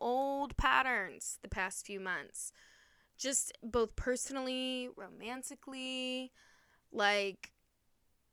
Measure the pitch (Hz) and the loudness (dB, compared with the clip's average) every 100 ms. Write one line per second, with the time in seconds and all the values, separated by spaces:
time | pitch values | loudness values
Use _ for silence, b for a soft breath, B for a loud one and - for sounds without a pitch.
0 | 240 254 277 277 269 - 269 262 262 226 | 2 2 2 0 -2 2 6 6 6 2
1 | 185 - - - 202 214 190 - - 196 | 0 -6 -10 -8 -6 -2 -2 -4 -8 -6
2 | 190 165 127 - - b b b b b | -2 -4 -4 -10 -10 b b b b b
3 | b - - - - - 233 233 220 - | b -6 0 0 0 -6 0 2 2 0
4 | 247 247 - 269 262 254 262 254 247 - | 0 0 -2 -2 -2 0 0 -2 -4 -8
5 | 185 170 226 254 - 277 277 262 262 254 | -14 -10 -8 -8 -10 -12 -12 -8 -4 -2
6 | 254 254 254 b b b b b b 226 | -2 -2 -6 b b b b b b 2
7 | 202 202 196 190 - _ _ _ _ _ | 4 4 2 -4 -14 _ _ _ _ _
8 | _ _ _ | _ _ _